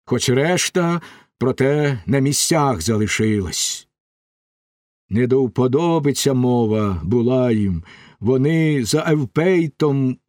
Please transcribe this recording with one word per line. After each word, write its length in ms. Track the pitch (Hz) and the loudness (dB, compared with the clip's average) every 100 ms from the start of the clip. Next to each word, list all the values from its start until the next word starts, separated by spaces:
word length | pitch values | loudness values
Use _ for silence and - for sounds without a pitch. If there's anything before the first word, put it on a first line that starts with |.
| - | -4
хоч 240 | 123 - | -2 0
решта, 720 | 127 156 180 - 185 170 170 - - _ - | 2 2 0 -2 -2 0 -2 -6 -20 _ -6
проте, 680 | 123 127 135 147 147 127 - | -4 0 0 0 0 -2 -2
на 140 | 139 | 0
місцях 600 | 135 139 - 165 139 101 | 0 -2 0 0 0 -2
залишилась. 1080 | 82 107 104 - 110 104 90 - - - - _ _ _ _ _ _ _ _ _ _ _ - | -2 -2 -2 0 0 0 -4 -6 -6 -8 -16 _ _ _ _ _ _ _ _ _ _ _ -6
Не 180 | 101 123 | -2 2
до 160 | 131 | 2
вподобиця 880 | 127 135 127 139 170 165 143 135 143 | 2 0 2 2 2 2 0 0 0
мова 680 | 131 127 120 110 107 104 90 | 0 2 2 2 0 0 -2
була 480 | 80 120 117 131 123 | -2 0 2 0 0
їм. 320 | 107 101 82 - - - _ | 0 0 -4 -8 -20 -20 _
Вони 680 | 104 131 143 165 156 143 110 | -2 0 2 2 0 0 0
за 200 | 151 160 | -2 0
Евпейтом 1080 | 151 131 - 175 180 160 - 151 139 131 127 | 0 0 0 2 2 0 -2 0 0 -2 -4